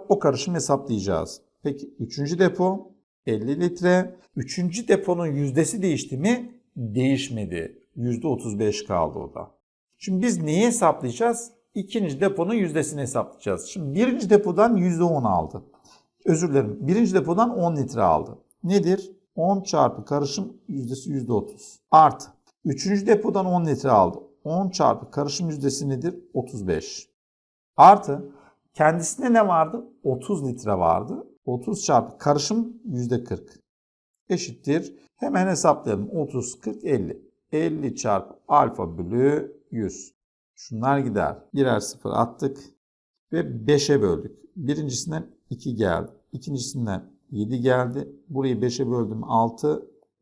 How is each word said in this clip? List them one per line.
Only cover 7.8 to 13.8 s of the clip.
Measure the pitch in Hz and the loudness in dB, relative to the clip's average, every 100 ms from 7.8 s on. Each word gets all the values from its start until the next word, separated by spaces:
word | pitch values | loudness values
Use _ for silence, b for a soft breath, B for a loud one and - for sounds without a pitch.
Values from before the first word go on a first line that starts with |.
| _ - | _ -6
Yüzde | 120 117 160 | -4 -2 -2
otuz | 123 117 104 | -4 -4 -2
beş | 107 104 - | 0 0 -2
kaldı | 92 78 - | 0 0 -4
o | - | -10
da. | - - _ _ _ _ _ | -12 -16 _ _ _ _ _
Şimdi | - 185 233 | -4 -2 0
biz | 180 | -2
neyi | 156 165 240 | 0 2 2
hesaplayacağız? | 240 170 - 127 117 233 233 - _ _ | 4 2 2 -2 0 0 0 -6 _ _
İkinci | 202 190 233 180 139 | -10 -6 -2 -2 0
deponun | 196 196 175 | 0 0 -2
yüzdesini | 233 180 151 139 147 | 0 0 0 -2 -4
hesaplayacağız. | 131 123 104 - 104 90 - | -4 -4 -4 -6 -4 -4 -6
Şimdi | 196 | -8